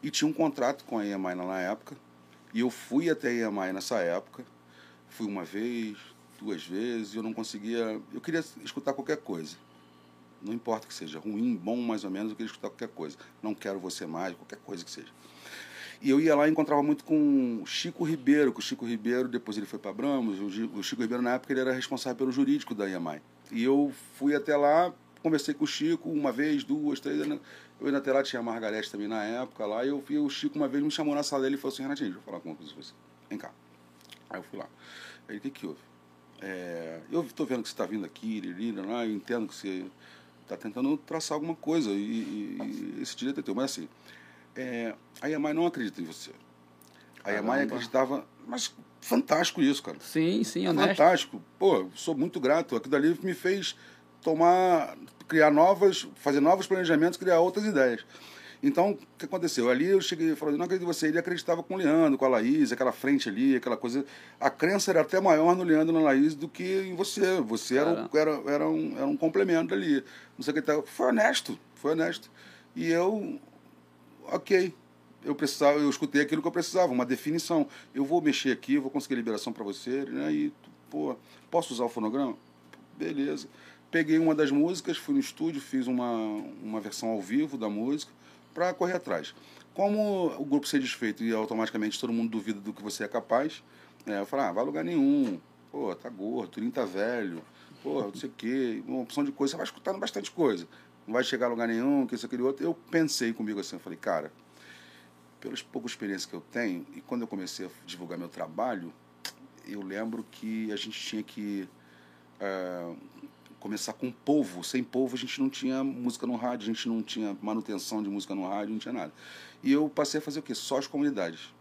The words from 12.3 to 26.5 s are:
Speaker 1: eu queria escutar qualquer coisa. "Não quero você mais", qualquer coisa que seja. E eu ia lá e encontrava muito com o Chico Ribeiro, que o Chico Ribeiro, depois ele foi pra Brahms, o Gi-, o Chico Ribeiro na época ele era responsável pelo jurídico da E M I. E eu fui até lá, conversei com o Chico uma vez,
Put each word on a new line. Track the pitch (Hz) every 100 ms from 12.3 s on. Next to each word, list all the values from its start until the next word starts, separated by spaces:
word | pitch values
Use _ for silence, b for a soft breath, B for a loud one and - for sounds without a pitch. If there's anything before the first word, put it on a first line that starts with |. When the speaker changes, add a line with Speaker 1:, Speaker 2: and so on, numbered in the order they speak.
Speaker 1:
eu | 104
queria | 110
escutar | - 110
qualquer | - 117
coisa. | - 78 71 B -
"Não | 110
quero | 104 104 98
você | 90 -
mais", | 85 82 95
qualquer | 87 - -
coisa | - 90
que | 85
seja. | - - - B B B B B B B B
E | 143
eu | 135
ia | 160 147
lá | 151
e |
encontrava | 156 151 147
muito | 143 147
com | - 156 147 139 127 113
o | 87
Chico | - 170 -
Ribeiro, | 165 160 127 147 143
que | -
o |
Chico | - 131
Ribeiro, | 117 113 107 123 127
depois | 120 117 104
ele |
foi | 101 104
pra | 104
Brahms, | 98 139 139 113 95
o | 101
Gi-, | 98 113
o | 104
Chico | 95 117
Ribeiro | 117 120
na | 123 127
época | -
ele | 131
era | 131
responsável | 127 127 131 131 120
pelo | 131
jurídico | 127 135 147 -
da | 107 98
E |
M | 92 82 76
I. | - - -
E | 117
eu | 120 139 143 127 - -
fui | 139 147
até | 143 147
lá, | 143 156 180 - - -
conversei | 165 156 147
com | 143
o | 151
Chico | - 151 165 -
uma | 156 143
vez, | 117 147